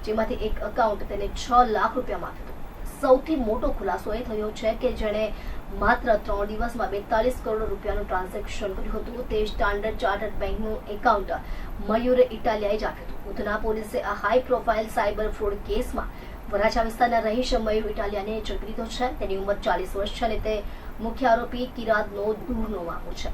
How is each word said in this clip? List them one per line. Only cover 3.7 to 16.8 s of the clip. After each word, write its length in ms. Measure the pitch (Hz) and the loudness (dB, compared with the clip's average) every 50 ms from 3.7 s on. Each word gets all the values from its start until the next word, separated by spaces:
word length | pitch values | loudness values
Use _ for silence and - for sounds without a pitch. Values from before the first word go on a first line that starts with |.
| - - 220 196 180 202 - 220 208 | 0 0 0 -2 -2 -2 -2 -4 -4
એ 80 | 226 | -4
થયો 300 | - 233 220 214 214 214 | -4 -4 -4 -2 -2 -4
છે 220 | 208 - 233 220 220 | -4 0 0 0 0
કે 180 | - 254 240 | 2 0 0
જેણે 420 | - - 220 214 208 214 220 208 - - - - - - - - - - | 0 2 0 0 0 0 0 0 -2 -4 -6 -6 -6 -6 -6 -6 -4 0
માત્ર 340 | 208 208 247 - - 247 214 | 4 4 4 4 4 4 2
ત્રણ 320 | 208 - 220 208 202 202 | 4 4 0 0 0 0
દિવસમાં 440 | 208 214 220 240 240 - 240 208 190 | -2 0 -2 -2 -2 0 -2 -2 -2
બેતાલીસ 440 | 196 202 202 - 240 220 233 254 254 - - | -2 -4 -2 2 2 2 4 2 0 0 -2
કરોડ 200 | 226 220 220 220 | -2 -2 0 0
રૂપિયાનું 440 | 202 196 196 - 202 196 196 196 | -2 -4 -4 -2 -2 -2 -2 -2
ટ્રાન્ઝેક્શન 680 | - 190 185 180 185 - 208 - - - - 226 196 190 | 0 -2 -2 -2 -4 -6 -6 -6 -4 -4 -4 -2 -2 -2
કર્યું 220 | - - 208 214 | -2 -2 -2 -2
હતું. 340 | 214 214 226 240 233 254 - | -4 -4 -6 -6 -6 -4 -2
તે 160 | 233 214 214 | 0 0 0
સ્ટાન્ડર્ડ 500 | 214 - - 226 202 202 208 214 220 214 | 0 2 2 2 2 2 0 -2 -2 -2
ચાર્ટર્ડ 360 | - - 190 196 202 220 208 - - | 0 0 0 0 0 -2 -2 -2 -2
બેંકનું 480 | 202 196 - 208 220 214 220 208 - | 0 0 0 0 0 -2 -2 -4 -4
એકાઉન્ટ 440 | - 208 196 - 247 220 202 - - 165 - - - - - - - - - - - | -6 -8 2 4 4 4 4 2 -2 -4 -6 -4 -6 -6 -6 -6 -6 -6 -6 0 0
મયુર 300 | 208 233 240 247 254 254 | 2 2 4 4 6 6
ઇટાલિયાએ 580 | 247 - 220 208 - 240 214 214 208 202 214 | 6 6 4 -2 0 0 0 2 0 0 0
જ 60 | 214 202 | 0 0
આપ્યું 240 | 170 - - - | -4 -4 -6 -8
હતું. 280 | - - - - 208 208 | -8 -8 -6 -6 -6 -6
ઉધના 220 | - 208 208 208 | -4 -2 -2 -2
પોલીસે 440 | 214 - 220 214 220 220 - - - | 0 0 0 0 -2 -4 -4 -4 -2
આ 120 | - 196 - | -2 -2 -4
હાઈ 260 | - - 202 226 254 | 0 2 4 4 4
પ્રોફાઇલ 480 | 254 - 247 220 208 233 220 214 220 | 4 4 0 2 4 2 2 2 0
સાયબર 420 | 220 - 240 208 208 208 208 214 214 | 0 0 2 2 2 2 0 -2 -2
ફ્રોડ 240 | - - 214 202 202 | 0 0 -2 -2 -2
કેસમાં 540 | 202 - - 202 233 247 - - - - - - - - - - - - - | -2 -2 -2 0 0 0 0 -2 -4 -4 -6 -8 -10 -12 -12 -12 -10 -6 -2
વરાછા 320 | 208 202 208 220 - 247 | 0 2 2 4 4 2